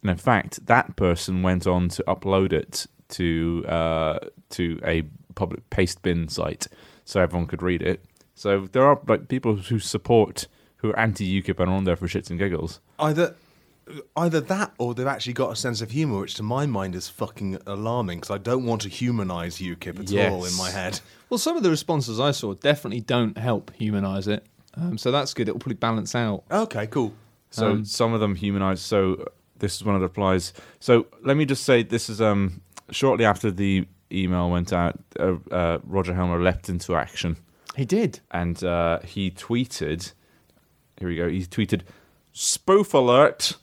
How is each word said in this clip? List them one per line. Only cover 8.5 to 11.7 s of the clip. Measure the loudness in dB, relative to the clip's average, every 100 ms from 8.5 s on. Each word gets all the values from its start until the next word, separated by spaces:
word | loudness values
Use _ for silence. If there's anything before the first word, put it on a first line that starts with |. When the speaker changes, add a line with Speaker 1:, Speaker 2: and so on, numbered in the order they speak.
| 0 0
Speaker 1:
there | 4
are, | 6 4 2
like, | 0 2
people | -2 0 -2
who | 0 -2
support, | -2 -6 4 6 6 0 -12 _ _ _
who | -2
are | 2
anti-ukip | 0 0 0 0 0 0
and |
are | 0